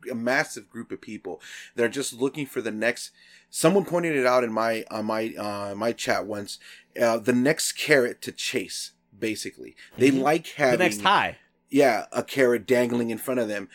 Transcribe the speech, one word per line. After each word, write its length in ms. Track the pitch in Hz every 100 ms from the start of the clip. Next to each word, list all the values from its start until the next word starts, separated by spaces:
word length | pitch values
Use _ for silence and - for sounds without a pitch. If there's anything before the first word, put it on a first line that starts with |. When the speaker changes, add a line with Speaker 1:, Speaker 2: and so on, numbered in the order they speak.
| -
Speaker 1:
a 40 |
massive 560 | 123 117 135 151 - 104
group 200 | 113 110
of 120 | 95
people. 360 | - 107 95 85 - - -
They're 160 | 117 117
just 240 | 120 135
looking 320 | 117 135 135 139
for 160 | -
the 80 | 113
next. 400 | 107 110 120 - _ - - _
Someone 340 | - 160 196
pointed 320 | 170 170 170 147
it 80 |
out 180 | 123 123
in 80 | 120
my, 360 | 110 113 113 -
on 140 | 110
my, 300 | 107 110 113 78
uh, 360 | 104 101 101 101
my 160 | 113
chat 320 | 113 - 101
once. 340 | 95 104 101 - - - _ -
Uh, 200 | 117 113
the 160 | 107
next 380 | 123 127 165 -
carrot 500 | - - 147 120 -
to 100 | -
chase, 600 | - - 120 90 - - _ _ 101
basically. 580 | 110 104 101 - - - - -
They 100 | 135
Speaker 2:
Mm-hmm. 100 | 135
Speaker 1:
like 320 | 135 165 160 -
Speaker 2:
The 220 | 139 120
next 180 | 180 104
Speaker 1:
having 40 |
Speaker 2:
high. 320 | 139 196 95 76 _ _ _
Speaker 1:
Yeah, 380 | 139 135 107 -
a 120 | 117
carrot 440 | 120 - 127 120 101
dangling 440 | 123 123 120 117
in 80 | 110
front 200 | - 127
of 100 | 110
them 200 | 104 95